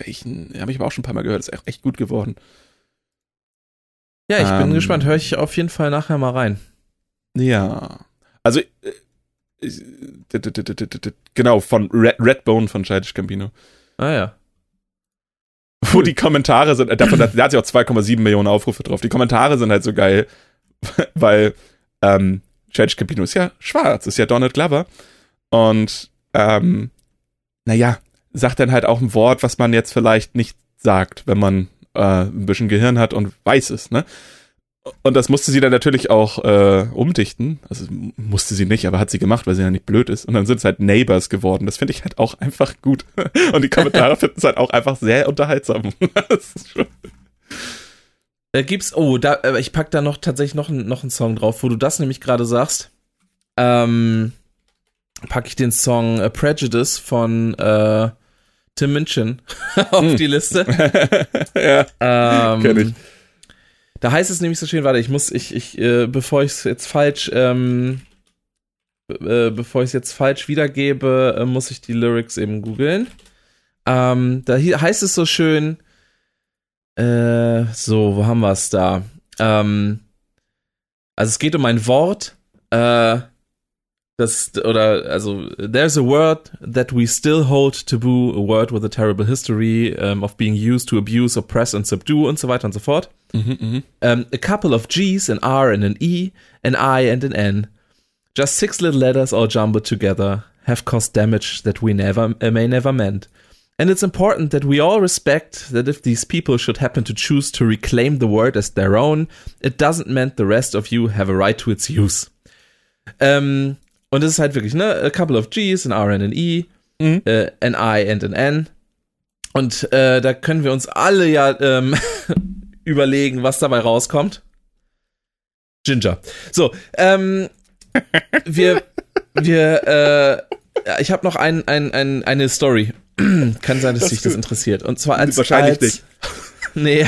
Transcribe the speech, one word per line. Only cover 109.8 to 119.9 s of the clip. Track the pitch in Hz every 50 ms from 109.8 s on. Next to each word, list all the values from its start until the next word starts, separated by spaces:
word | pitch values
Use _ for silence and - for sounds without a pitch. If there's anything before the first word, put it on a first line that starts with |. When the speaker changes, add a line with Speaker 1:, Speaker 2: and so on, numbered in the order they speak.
| 151 151 165 170 - -
Speaker 2:
mean | 131 131 127 135 -
the | - 104
rest | 98 107 120 131 - -
of | 104 104 -
you | 117 117 113 110
have | 101 104 98 98
a | 95
right | 95 95 104 113 -
to | - 117
its | 104 - - -
use. | 156 104 101 95 - - - - _ _ _ _ _ _ _ _ _ _ _ _ _ _ _ - - -
Ähm, | 139 139 143 143 139 139 139 135 135 139 139 - _ _ _ _ _ _
und | 135 139
es | 151 160
ist | 160 170
halt | 151 143 139
wirklich, | 131 104 107 131
ne, | 165 202 214 165 -
a | - 147
couple | - 185 175 156 131
of | 110 113 -
G's, | - 226 208 190 185 185 -
an | 127
R | 98 107 101 104
and | 101 98
an | 101 104
E, | - 156 170 170 165 170 170 - _ _ _ _ _ -
Speaker 1:
Mm-hmm. | 156 156 165 196 -
Speaker 2:
äh, | 110 113 110 101 - - _
an | - 123 -
I | - 110 113 107 107 101 104
and | 107 101
an | 101 101 104
N. | 117 135 143 151 156 156 - _ _ _ _ _ _ _ _ _ _ _ _ _ _ - - -
Und, | 139 135 120 - - - -